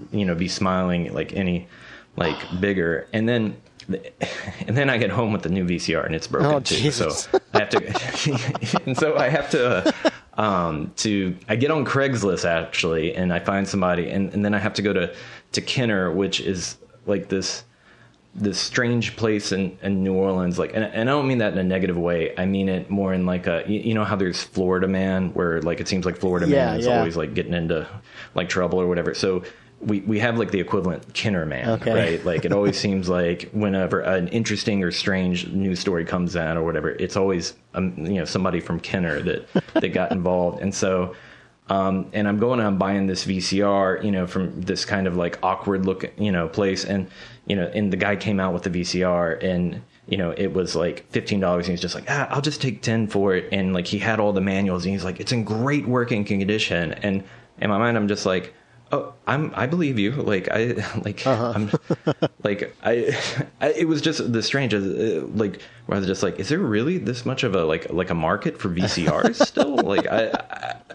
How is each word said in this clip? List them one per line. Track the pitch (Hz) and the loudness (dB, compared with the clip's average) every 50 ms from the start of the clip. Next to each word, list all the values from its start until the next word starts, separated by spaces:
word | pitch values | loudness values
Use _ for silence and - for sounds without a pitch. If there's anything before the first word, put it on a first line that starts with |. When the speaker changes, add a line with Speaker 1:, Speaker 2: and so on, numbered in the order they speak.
| - - | -12 -4
Speaker 1:
you | 113 104 101 | -2 0 0
know, | 90 85 | 0 0
be | 82 92 | 0 -2
smiling, | 90 - - 98 92 92 92 92 90 90 87 82 53 - | -2 -2 0 0 2 2 2 2 2 2 0 0 -2 -2
like, | 71 80 - - | -4 -4 -2 -2
any, | 98 95 90 87 87 - - - - - - - - - _ - | -2 0 0 0 -2 -4 -8 -16 -20 -20 -20 -20 -20 -20 _ -4
like, | - 87 80 73 - - - 90 90 | -2 -2 0 -2 -4 -6 -8 -4 -2
bigger. | 101 101 98 95 82 85 82 - - - - | 0 0 0 0 0 0 -2 -2 -4 -4 -4
And | 110 110 117 | -2 0 0
then, | 123 113 107 104 120 - - - _ - - - 95 - - - - - - - - - - - - - 180 | 0 0 0 -2 -4 -8 -16 -20 _ -16 -8 -8 -8 -8 -8 -14 -8 -8 -6 -6 -6 -10 -10 -12 -12 -10 -6
and | - 117 | -2 0
then | 143 139 139 | 2 2 2
I | 123 | 2
get | 110 117 95 | 2 0 0
home | 90 123 117 104 104 | 2 0 0 0 0
with | 90 - | -2 0
the | 80 | -2
new | 92 98 90 | 0 0 0
V | 90 87 | 0 0
C | 80 - - 80 | -2 0 0 0
R | 78 - | 0 0
and | - 80 | -2 -4
it's | 80 - | -4 -4
broken | - 135 139 139 143 | -2 0 2 2 2
Speaker 2:
Oh, | 151 139 | 2 2
Speaker 1:
too. | 110 - 131 | 0 0 0
Speaker 2:
Jesus. | 131 117 151 131 120 85 78 73 - - | 2 2 0 0 0 0 0 -2 -4 -2
Speaker 1:
So | - - 381 - _ - | 0 0 0 0 _ 0
I | - | 0
have | 104 - | 2 2
to, | 120 104 - - - - - - - - - 156 135 123 - 127 - - - - - - | 0 0 0 0 -4 -4 -4 -4 -4 -2 0 0 0 0 -2 -2 -4 -4 -2 -2 -2 0
<laughs> | - | 0
and | 135 127 | 0 0
so | - 156 151 147 | 2 2 2 4
I | - 127 127 | 4 4 4
have | 156 143 143 - | 2 0 2 2
to, | - 139 123 | 2 2 4
uh, | 123 95 90 - - - - - 311 - - - - - - | 4 2 4 2 2 0 2 0 -2 -2 -2 -10 -6 -2 0
um, | 107 104 95 90 85 82 78 73 85 87 - | 2 2 2 2 2 0 0 -2 -4 -6 -4
to, | - - 110 101 98 95 90 90 - - | -2 0 2 2 2 2 0 -2 -4 -2
I | - 110 | 0 2
get | 117 135 147 | 2 2 2
on | 160 151 127 | 2 2 0
Craigslist | - - 139 139 135 127 107 98 95 85 85 92 | 0 2 2 2 2 0 2 2 2 2 2 2
actually, | 87 82 82 82 - - - - 82 82 80 78 85 - | 2 2 2 0 0 -2 0 0 2 2 2 0 0 0
and | 90 90 90 | 0 0 0
I | 85 87 | 0 0
find | - - 98 98 95 | 0 0 0 0 0
somebody, | - - 98 92 90 87 87 82 60 | 0 0 2 2 2 2 0 0 -2
and, | - 98 98 92 - | -2 -2 -2 -2 -2
and | 104 101 | 0 0
then | 104 104 | 0 0
I | 98 | 0
have | 98 104 - | 0 -2 -2
to | 104 | 0
go | 101 104 95 | 0 0 2
to, | 92 87 82 - - - - - - - _ | 0 0 -2 -4 -10 -16 -18 -18 -20 -12 _
to | - - | -6 -6
Kenner, | - - - 131 120 113 104 95 92 87 | -4 -2 -2 0 0 2 2 2 0 0
which | 80 95 98 92 - - | 2 0 0 0 -2 -2
is, | - - 95 90 - - - - - - - - - | -2 -2 -2 -2 -4 -8 -10 -14 -18 -20 -20 -10 -2
like, | - 101 98 - - | -2 -2 -2 0 -2
this, | 98 95 95 - - - - - _ _ _ - - - - - _ _ _ _ - | -2 -2 -2 -4 -6 -8 -12 -18 _ _ _ -20 -20 -20 -20 -20 _ _ _ _ -8
this | - 107 101 90 | -2 -2 -2 0
strange | - - - - 135 120 120 120 117 113 120 - | -2 -4 -2 0 0 2 2 2 0 0 -2 -2
place | - 117 110 101 101 - - | 0 0 2 2 0 0 -2
in, | 98 95 95 90 - - 90 | 0 0 0 -2 -4 -4 -2
in | 98 98 95 95 | -2 0 2 2
New | 95 92 | 2 2
Orleans. | 95 95 95 92 92 90 87 87 | 2 2 2 2 2 0 0 0
Like, | 87 80 - - | 0 -2 -2 -2
and, | 110 110 | -2 -2
and | - - 110 113 | -2 -2 0 0
I | 127 143 | 2 2
don't | 147 135 | 2 2
mean | 135 131 120 | 2 2 2
that | 107 101 82 | 2 2 2
in | 92 | 2
a | 92 | 2
negative | 92 92 92 92 90 87 | 2 2 2 2 0 0
way. | 87 85 85 87 82 80 - - | 0 0 2 2 0 0 -2 -2
I | 90 92 | -2 0
mean | 95 98 98 95 | 0 0 0 0
it | 95 92 90 90 - | 0 0 -2 -2 -2
more | 101 101 98 95 92 | -2 0 0 2 2
in, | 92 90 | 2 2
like, | 90 90 90 90 | 0 0 0 0
a, | 95 85 80 - | 0 0 0 0
you, | 92 107 104 | -2 -2 -2
you | - 113 113 | 0 0 0
know | 110 104 | 2 0
how | 95 107 | 0 0
there's | 95 98 90 82 - | 0 0 0 -2 -4
Florida | - - - 95 92 92 92 90 92 | -8 -6 -2 0 2 2 2 2 2
Man, | 92 95 95 95 95 92 95 92 85 - | 2 2 2 2 0 0 0 0 -2 -2
where, | - 90 85 82 80 | 0 0 0 0 0
like, | 78 85 85 - | 0 -2 -2 -2
it | 85 | -2
seems | - 98 92 85 | -2 -2 0 0
like | 92 85 | -2 -2
Florida | - 98 92 90 87 87 | -2 0 0 2 2 2
Speaker 2:
Yeah, | 147 143 139 123 | 4 4 4 4
Speaker 1:
Man | 117 110 113 | 2 0 0
is | 120 | 2
Speaker 2:
yeah. | 123 120 | 2 4
Speaker 1:
always, | 117 110 - 85 | 4 2 0 0
like, | 85 78 - - | -2 -4 -2 -2
getting | - - - 87 | -4 -2 0 -2
into, | 87 82 80 85 78 76 - - 110 - - - - - - - | -2 0 0 -2 -2 -2 -6 -12 -16 -18 -20 -20 -20 -20 -6 -4
like, | 90 90 90 | -4 -2 0
trouble | - 95 90 87 90 92 | 0 0 2 2 2 2
or | 90 | 2
whatever. | 90 90 87 85 87 - | 2 2 0 0 -2 -2
So | - 101 95 92 90 - - - - - - - - | 0 0 0 0 0 -4 -6 -14 -20 -20 -20 -18 -8
we, | - 104 107 98 | -2 -2 -2 0
we | - 104 110 | 0 0 0
have, | 104 117 120 117 117 | 2 2 2 2 0
like, | 104 87 | 0 0
the | 101 92 | 0 0
equivalent | 87 - - 98 87 90 80 - - - - | 0 0 0 0 0 0 -2 -4 -8 -8 -6
Kenner | - - 113 98 87 80 | -2 -2 0 0 0 0
Man, | 76 69 64 60 113 | -2 -4 -2 0 0
Speaker 2:
Okay. | 113 - - 113 110 | 0 0 2 2 2
Speaker 1:
right? | 107 87 82 85 82 - | 4 2 2 0 0 0
Like, | 90 82 78 85 | 0 0 0 2
it | 87 98 | 2 2
always | 101 104 98 95 - | 4 4 4 2 2
Speaker 2:
<laughs> | - | 0
Speaker 1:
seems | 104 95 95 87 | 0 0 2 2
like | 90 90 90 87 85 90 90 - - | 2 2 2 2 2 0 -2 -6 -6
whenever | - 107 107 98 95 95 92 98 101 90 | -2 0 0 2 2 2 2 2 0 0
an | - 90 95 92 87 87 | 2 2 2 2 0 0
interesting | - 117 110 110 107 101 - 117 104 98 | 0 -2 0 0 -2 -2 0 0 0 2
or | 92 85 | 0 0
strange | 85 - - 104 95 92 92 90 90 85 - - | -2 0 0 0 2 2 2 0 0 -2 -4 -4
news | - 98 98 95 90 87 | -2 0 0 0 -2 0
story | - 101 90 85 82 | 0 0 0 0 0
comes | - 98 90 87 82 90 | 0 0 0 0 0 0
out | 85 82 78 82 | -2 -2 0 0
or | 82 80 | 0 0
whatever, | 82 80 78 78 78 | 0 0 0 -2 -2
it's | - - - - - | -2 -2 -4 -2 0
always, | 101 95 98 92 85 87 - - - _ _ - | 2 2 2 2 0 -2 -4 -8 -12 _ _ -4
um, | 92 92 90 90 | -2 -2 -2 -2
you | - 78 90 101 | -4 -4 -2 -2
know, | 90 78 | -2 -2
somebody | - - 101 92 92 85 85 | -2 -2 0 0 0 0 -2
from | - - 85 82 | -2 -4 -6 -6
Kenner | - - - 95 87 82 73 71 | -4 -4 -2 -2 0 0 -2 -2
that, | - 87 - - - - - - - - - | -2 -2 -2 -2 -6 -2 -2 -2 -2 0 0
that | 320 - 92 - | 0 0 2 0
got | 92 92 - | 0 0 0
Speaker 2:
<laughs> | - 92 | 0 0
Speaker 1:
involved. | 87 90 90 90 87 87 87 - - | 0 2 2 2 2 0 -2 -2 -4
And | 98 95 | -4 -2
so, | - 104 95 92 90 90 90 - - - - - - - - _ _ _ - | 0 0 2 2 2 0 -2 -6 -12 -18 -20 -20 -20 -20 -20 _ _ _ 0
um, | 98 95 95 95 95 92 90 - - | 0 2 2 2 2 0 -2 -2 -2
and | 107 104 | 0 0
I'm | 101 104 101 | 2 2 2
going | 113 123 127 120 | 2 2 2 2
and | 107 | 2
I'm | 104 98 | 2 2
buying | 90 98 98 101 98 98 | 2 2 2 2 2 2
this | 95 92 90 - | 0 0 -2 -2
V | 95 95 92 | -2 -2 -2
C | 90 - 95 98 | -2 0 2 2
R, | 101 101 101 98 95 95 92 - 101 | 4 4 4 4 4 2 2 0 0
you | 107 | 0
know, | 98 92 90 | 0 0 -2
from | 90 - 95 92 - - 87 | -2 -2 -2 -2 -2 -4 -4
this | 90 92 92 - - | -4 -4 -2 -2 -2
kind | - 107 98 95 | -2 0 0 0
of, | 90 87 | 0 0
like, | 90 87 85 - - - | 0 0 -2 -2 0 0
awkward | 90 95 - - 101 98 95 95 | 0 0 0 0 0 0 2 2
look, | 92 90 - - - - | 0 0 -2 -6 -10 -6
you | - 104 104 | -2 -2 0
know, | 92 87 82 80 | 2 0 0 0
place. | - 107 101 95 95 90 - | 0 0 2 2 0 -2 -2
And, | - 101 98 90 - - - - - - - _ | -2 -2 -2 -2 -4 -10 -16 -20 -20 -20 -10 _
you | - 101 | -2 0
know, | 95 87 - - | 0 0 0 0
and | 107 104 98 | 0 0 0
the | 92 | 0
guy | 92 101 101 101 | 0 0 0 0
came | 90 - 110 101 95 | 0 0 0 0 0
out | 95 92 87 | 0 0 -2
with | 87 - | -2 -2
the | 95 | -2
V | 87 90 87 | -2 -2 -2
C | - - 90 90 | -2 0 0 2
R | 90 87 87 87 82 80 | 2 2 2 2 0 0
and, | - - 92 90 87 90 85 - 104 - - _ _ _ | -2 -2 0 0 0 0 -2 -2 -6 -12 -16 _ _ _
you | - 90 | -4 -2
know, | 98 87 85 | -2 0 -2
it | 80 - 101 90 73 | -2 -2 -2 0 0
was, | 92 87 85 - | -2 -2 0 0
like, | 80 85 87 85 - - - | -2 -2 -2 -2 -6 -12 -6
fifteen | - 117 - - 107 98 | -6 -4 -2 -2 0 0
dollars, | 95 90 87 87 87 | 2 2 2 0 0
and | 95 | -2
he's | 87 87 | -2 -4
just | 90 85 - | -4 -6 -6
like, | - - - | -8 -6 -4
"Ah, | 139 143 131 - | -2 -2 -2 -2
I'll | - 143 | -2 -2
just | 135 151 147 - | -2 -2 -2 -2
take | - 131 101 - | -2 -4 -4 -2
ten | - 117 113 113 110 | -2 0 0 2 0
for | 101 - 101 98 98 92 | 0 2 2 4 4 2
it." | 90 - - - | 2 0 0 -2
And, | 98 92 92 92 | 0 0 0 0
like, | 90 87 | 0 0
he | - 107 | -2 -2
had | 98 95 113 110 107 | -2 0 0 0 2
all | 104 104 98 | 2 2 2
the | 95 | 2
manuals, | 95 98 95 98 101 95 90 90 90 | 0 2 2 2 2 0 0 0 -2
and | 95 98 | -2 -2
he's | 95 85 | -2 -4
like, | 92 90 - | -6 -6 -6
"It's | 107 - | -4 -2
in | 131 117 104 | -2 -2 0
great | 98 110 110 123 139 147 143 - | 0 -2 0 0 0 0 0 0
working | 123 123 123 117 120 127 104 104 | 0 0 0 2 2 0 0 0
condition." | - 104 98 98 95 104 110 - - 90 87 85 78 - | 0 0 0 2 2 2 0 0 0 0 0 0 -2 -4
And | - - 101 95 98 - - - - - - _ - | -2 0 0 0 0 -2 -6 -14 -20 -20 -20 _ -2
in | - 104 | 0 0
my | 101 | 2
mind, | 101 117 120 117 | 2 2 2 2
I'm | 110 104 101 | 2 2 0
just | 104 104 - | 0 0 0
like, | 98 92 90 90 - - - _ _ - - - - | 0 0 0 -2 -6 -12 -20 _ _ -20 -20 -4 -2
"Oh, | 147 143 - - - - - | -2 -2 -2 -6 -12 -8 -2
I'm, | - 123 147 156 - - | -2 0 0 0 -2 -2
I | 95 117 | -2 -2
believe | 139 170 180 160 139 127 | 0 0 0 0 2 2
you." | 107 98 107 | 2 2 2
Like, | 135 139 - - 104 92 90 - | 0 0 0 0 0 0 0 0
I, | - 110 113 | 0 0 0
<laughs> | 123 - 107 104 - - 98 - | 0 -2 -4 -6 -4 -6 -4 -4
like, | 104 92 - - | -4 -6 -2 0
Speaker 2:
Uh-huh. | 135 127 107 120 117 117 | 2 2 2 0 0 0
Speaker 1:
I'm, | 104 107 101 - - - - 165 - - | -2 0 0 -2 -2 -2 -2 -4 -2 0
Speaker 2:
<laughs> | 165 - - 160 - - - - | -2 0 0 -2 -2 -2 -4 -2
Speaker 1:
like, | 104 101 90 - - - - - | -2 -2 -2 -4 -8 -8 -4 0
I, | 110 120 120 110 139 127 - - - - 131 | 2 2 4 2 0 0 0 -4 -4 -4 -4
<laughs> | - - - - | -4 -6 -4 -2
I, | 127 147 | 0 0
it | 151 160 170 | 2 2 2
was | 160 160 147 | 0 0 2
just | 151 165 156 - 95 117 117 | 0 0 0 0 0 0 0
the | 110 107 | 0 0
strangest, | - - 139 139 113 104 101 98 | 0 0 0 2 2 2 0 0
uh, | 95 62 67 107 113 90 78 64 | 0 0 0 0 0 0 -2 -4
like, | - - 107 110 98 90 - - - - - - | -4 -2 0 0 0 -2 -6 -14 -20 -20 -14 -6
where | - - | -2 -2
I | 101 | 0
was | 95 | 0
just | 90 95 - 104 | 0 0 0 0
like, | 90 - - | 0 0 -2
"Is | 98 127 | -2 0
there | 151 185 | 0 0
really | 196 120 104 104 123 160 185 | 2 2 2 2 2 2 0
this | 170 - - 127 120 - | 0 -2 -4 -4 -4 -4
much | 127 131 - 135 | -4 -2 0 0
of | 110 95 | 2 2
a, | 92 80 | 2 2
like, | 78 80 82 - - | 2 2 0 -2 -2
like, | 76 90 90 90 | -2 -2 0 0
a | 87 | 0
market | 85 80 80 101 101 - 165 - | 0 2 2 0 0 0 -4 -4
for | - - | -4 -4
V | 95 85 87 95 | -2 0 0 0
C | 101 - 87 82 | 0 0 2 2
Rs | 78 73 - - 220 233 | 2 4 4 2 2 4
Speaker 2:
<laughs> | - 269 | 2 2
Speaker 1:
still?" | - - - 285 294 277 | 2 4 2 0 2 2
Like, | 339 - 190 202 175 - | 0 2 2 2 0 2
I, | - - 113 113 | 2 0 0 2
I, | - - - - - - - - - - - - - - | 2 2 0 0 -2 -8 -10 -8 -8 -10 -10 -14 -18 -20